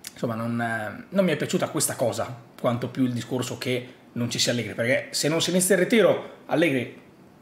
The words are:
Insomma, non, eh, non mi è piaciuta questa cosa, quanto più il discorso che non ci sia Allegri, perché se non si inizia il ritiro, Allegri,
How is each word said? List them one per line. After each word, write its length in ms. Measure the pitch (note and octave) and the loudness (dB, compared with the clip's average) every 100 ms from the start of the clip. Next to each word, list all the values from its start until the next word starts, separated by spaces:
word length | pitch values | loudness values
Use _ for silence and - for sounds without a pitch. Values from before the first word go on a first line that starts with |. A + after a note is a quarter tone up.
| - | -18
Insomma, 240 | - B2+ A2+ | -8 -6 -4
non, 240 | A#2 A#2 | -4 -2
eh, 460 | A#2 A2+ G#2+ G2+ - | -2 -4 -6 -10 -4
non 140 | F#3+ | 2
mi 80 | F#3 | 2
è 60 | D3 | 2
piaciuta 320 | C3 F#3 - | 0 0 0
questa 260 | D#3 - B2+ | -2 -2 0
cosa, 460 | A#2+ G#2+ G#2 B2+ - - | -2 -2 -6 -8 -16 -4
quanto 300 | C3 A#2+ B2 | -2 0 -2
più 140 | C3 | 0
il 100 | B2+ | 0
discorso 440 | A#2+ - B2+ A#2+ B2 | 0 -4 -4 -4 -6
che 300 | B2+ B2 B2 - - | -4 -4 -6 -16 -12
non 160 | - A#2+ | -6 -2
ci 100 | B2+ | 0
sia 120 | - | 0
Allegri, 220 | A#2+ G2+ | 0 -2
perché 340 | G2 A#2 C3 - | -2 0 0 0
se 180 | - D3 | -2 0
non 120 | E3 | 0
si 100 | - | 2
inizia 240 | F3+ F3+ F3+ | 2 4 4
il 60 | |
ritiro, 580 | F3+ A3+ F3 C3+ - - - | 4 6 6 4 -2 -14 -2
Allegri, 540 | - E3+ C3+ A#2 - - - - - | 2 2 2 -2 -8 -20 -20 -20 -20